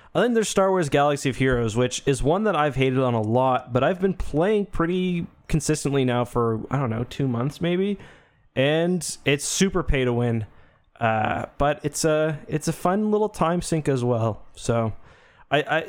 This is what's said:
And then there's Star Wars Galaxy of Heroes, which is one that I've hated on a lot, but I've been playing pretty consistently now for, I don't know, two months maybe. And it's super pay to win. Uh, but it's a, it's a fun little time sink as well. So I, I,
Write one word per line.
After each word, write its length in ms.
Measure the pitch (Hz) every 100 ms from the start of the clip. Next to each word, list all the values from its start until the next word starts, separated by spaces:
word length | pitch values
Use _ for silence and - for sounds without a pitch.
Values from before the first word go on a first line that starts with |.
| -
And 80 | 160
then 120 | 233
there's 160 | 226 202
Star 180 | - 190
Wars 220 | 185 147
Galaxy 400 | 143 147 143 139
of 60 | 117
Heroes, 380 | 131 123 117 104
which 260 | 123 -
is 180 | - 135
one 220 | 127 185
that 100 | 214
I've 220 | 160 151 127
hated 220 | 135 131
on 160 | 127
a 80 | 117
lot, 500 | 107 123 131 123 -
but 100 | 123
I've 160 | 143 185
been 100 | 190
playing 540 | 175 - 143 185 214 196
pretty 600 | - 165 185 185 175 - _ -
consistently 560 | 156 - 156 143 139
now 220 | 127 120 120
for, 340 | 123 117 110 -
I 80 | 135
don't 120 | 127
know, 140 | 110
two 220 | 127 - 135
months 360 | 117 143 -
maybe. 360 | 170 180 196 196 - - _ _ _ -
And 600 | 139 160 170 180 - -
it's 200 | - 143
super 380 | - - 196 185
pay 220 | 147 139
to 80 | 123
win. 340 | 120 120 113 107 - - _ _ -
Uh, 460 | 113 110 - 78 - -
but 220 | 143 147
it's 220 | 143 -
a, 340 | 160 156 156 147 -
it's 200 | 151 -
a 40 |
fun 380 | - 180 196 214
little 180 | 208 214
time 320 | - 165 175
sink 280 | - 160 147
as 160 | 131
well. 380 | 120 117 113 - -
So 380 | - - 117 113 - - - - _ -
I, 120 | 143
I, 180 | - 156